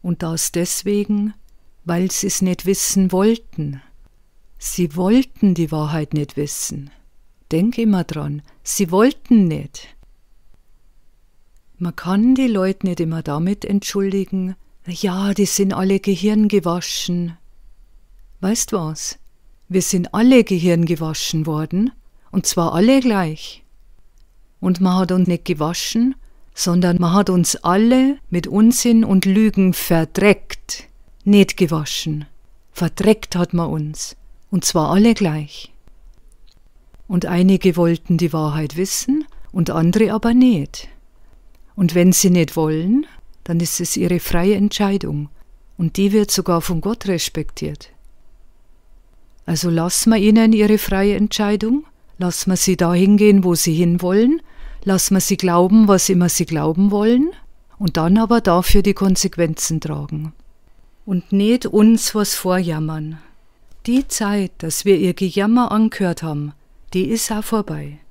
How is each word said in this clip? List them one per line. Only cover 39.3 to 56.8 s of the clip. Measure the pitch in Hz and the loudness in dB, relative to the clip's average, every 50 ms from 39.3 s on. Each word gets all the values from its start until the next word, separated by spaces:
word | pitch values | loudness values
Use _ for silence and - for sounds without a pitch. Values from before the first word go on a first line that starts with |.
| - - - - | -14 -18 -18 -8
und | - 190 165 - | -4 -4 -2 -2
andere | - 165 160 170 180 214 220 196 | 0 0 0 2 4 2 2 2
aber | 214 220 214 233 | 0 0 0 2
nicht. | 233 254 254 254 233 156 139 - - - - - - - _ - _ _ - - - - _ - - _ - - _ | 4 6 6 6 4 2 -2 -6 -10 -18 -18 -18 -20 -20 _ -20 _ _ -20 -20 -20 -20 _ -20 -20 _ -20 -16 _
Und | - 190 160 160 | -2 -2 0 2
wenn | 180 175 185 | 4 4 4
sie | 180 - - 190 | 4 4 4 4
nicht | 180 180 165 147 - | 4 2 2 0 -2
wollen, | 165 160 156 156 156 165 185 226 277 311 - - - - - - - | -2 -2 -2 -2 -2 -2 0 0 0 -2 -4 -14 -20 -20 -20 -20 -18
dann | - - 170 170 | -10 -6 -4 -4
ist | 170 160 - - | -2 -4 -4 -6
es | 175 - - | -6 -6 -4
ihre | - 175 175 180 175 | -4 -2 -2 -2 -2
freie | - - - 175 175 196 208 | -2 -2 -2 0 2 2 2
Entscheidung. | 196 202 208 - - 208 196 196 196 - - 147 147 147 147 - - - _ - - - - - | 2 0 -2 0 -2 -2 0 0 -2 -4 -4 -6 -6 -8 -10 -14 -20 -20 _ -20 -20 -20 -20 -8
Und | - 170 160 - | -4 -4 -4 0
die | - 196 202 | 0 0 2
wird | 202 214 208 202 | 2 2 0 2
sogar | - 190 180 - 175 165 | -2 -4 0 0 -2 -2
von | 156 - 180 165 | 0 -2 -4 -4
Gott | - 196 233 - - 196 | -4 -4 -6 -4 -4 -4
respektiert. | 185 160 - - - 160 151 - - - - 151 147 - - - - - - - - - - - - - - - _ _ _ _ - _ _ _ - - _ _ _ - - _ - - - | -4 -4 -4 -6 -8 -8 -8 -8 -8 -8 -10 -10 -10 -12 -16 -20 -20 -20 -20 -20 -20 -20 -20 -20 -20 -20 -20 -20 _ _ _ _ -20 _ _ _ -20 -20 _ _ _ -20 -20 _ -20 -16 -6
Also | - 165 151 - 175 | -6 -4 -2 -2 0
lassen | 165 165 165 180 - - - 226 | 0 0 -2 -2 -4 0 2 2
wir | 226 220 | 4 4
ihnen | 196 214 214 226 226 220 | 4 4 4 6 6 4
ihre | 226 214 208 208 214 208 | 4 4 4 4 2 2
freie | - - 202 190 196 208 202 | 0 -2 -2 0 0 0 0
Entscheidung, | 190 208 208 - - 214 202 208 208 214 220 247 285 302 - _ _ _ - - | 0 -2 -2 -2 -2 -2 -2 -2 -2 0 -2 -2 -2 -4 -8 _ _ _ -20 -10
lassen | - 180 175 170 - - 190 | -6 -6 -4 -4 -4 -2 -2
wir | 185 | -2
sie | 170 - - 180 | 0 0 0 0
dahin | - 180 170 175 175 190 196 208 | 0 0 0 2 4 4 4 6
gehen, | 202 208 208 202 196 180 | 6 6 6 6 6 4
wo | 180 175 | 2 0
sie | 156 - 175 160 | 0 0 -2 0
hinwollen, | 160 180 170 170 175 180 180 185 202 226 254 311 330 - - - - - - - - - | 0 2 0 0 0 0 0 2 2 2 2 2 0 -4 -12 -18 -16 -16 -16 -14 -8 -4
lassen | 196 190 180 - - 196 | -2 0 0 0 2 0
wir | 185 | 0
sie | - - 196 | 2 0 -4
glauben, | - - 185 170 175 180 185 202 220 220 202 | -2 0 0 2 4 4 6 6 6 6 6
was | 196 185 - - | 6 4 4 2
immer | 190 175 175 175 | 2 2 2 2
sie | - - 170 | 0 -2 -4
glauben | - 160 151 147 156 160 165 | -2 -2 -2 -2 -2 0 2